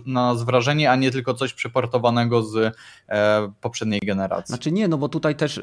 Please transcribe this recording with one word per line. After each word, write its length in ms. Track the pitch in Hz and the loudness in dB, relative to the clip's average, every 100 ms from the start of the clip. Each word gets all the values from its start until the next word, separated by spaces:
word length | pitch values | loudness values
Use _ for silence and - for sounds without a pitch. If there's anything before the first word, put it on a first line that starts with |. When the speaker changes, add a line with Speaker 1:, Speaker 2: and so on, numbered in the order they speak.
| 131 | -4
Speaker 1:
na 280 | 127 123 | 0 2
nas 100 | 117 | 0
wrażenie, 480 | 117 123 123 147 143 | 2 2 4 2 4
a 40 | 131 | 4
nie 160 | 131 | 2
tylko 220 | 131 123 | 0 -4
coś 200 | 120 131 | -2 -4
przeportowanego 880 | - 123 127 120 123 120 120 117 117 | -6 -4 -2 0 0 2 2 2 0
z, 320 | 107 110 110 - - - - | 0 0 0 -2 -20 -20 -4
e, 420 | 104 104 107 104 101 | 2 4 2 0 -6
poprzedniej 380 | 117 - 110 101 | -10 -6 -4 -2
generacji. 480 | 98 98 95 92 - | -2 -2 -2 -4 -6
Speaker 2:
Znaczy 240 | 123 156 | -6 -2
nie, 160 | 190 196 | 0 0
no 100 | 151 | 0
bo 120 | 139 | -2
tutaj 260 | 156 156 147 | -2 -2 -2
też, 260 | 147 - | -4 -4